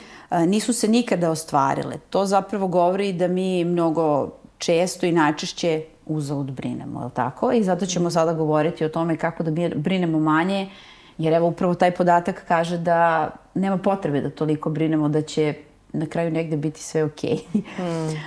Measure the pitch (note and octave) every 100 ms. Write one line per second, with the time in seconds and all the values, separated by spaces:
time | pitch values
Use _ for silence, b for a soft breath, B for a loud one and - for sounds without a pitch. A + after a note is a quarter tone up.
0 | B B B F3 E3 G#3 G#3 A3+ G#3+ A#3
1 | A#3 F3+ E3+ D#3+ - C#3+ C3+ C#3+ C3+ B2+
2 | - F#3 G3 G3 G3 G#3 F#3+ F3 F3 F#3+
3 | G3+ F3 F3+ F3+ F#3 F3+ E3+ F3 E3 D#3
4 | D#3 D3 A#2+ - - - - E3 F3+ -
5 | F3+ E3 D3+ D#4 - - F3 D#3 D#3 -
6 | - D#3 C#3+ C#3+ C3+ B2+ B2+ B2 B2+ -
7 | B2 C3 B2 - A#3+ B3 F#3+ F3+ F#3 F3
8 | E3+ E3 D#3+ D#3+ D#3 D3+ D#3 E3+ D#3 E3
9 | E3+ D#3 E3 - D#3+ D#3 E3+ - D3 F#3+
10 | F3 D#3+ D#3 D#3 F#3 G3 G3 B B B
11 | B B D#3+ E3 E3+ E3 F3+ F3 F3+ F3+
12 | F3 F3 F3 F#3 - E3+ E3+ F3 E3+ E3+
13 | E3+ D#3+ D#3 - - - F#3+ F#3+ G3 G3
14 | D#3+ C#3+ C#3+ - D#3 D3 E3 D#3 D#3+ D#3
15 | D3+ D#3 D3+ - D3+ C#3 - _ _ D3+
16 | D#3 E3+ E3+ D#3+ E3 D#3 D3+ - - D#3+
17 | D#3 - - - - G#3 - - F3+ E3
18 | D#3+ D#3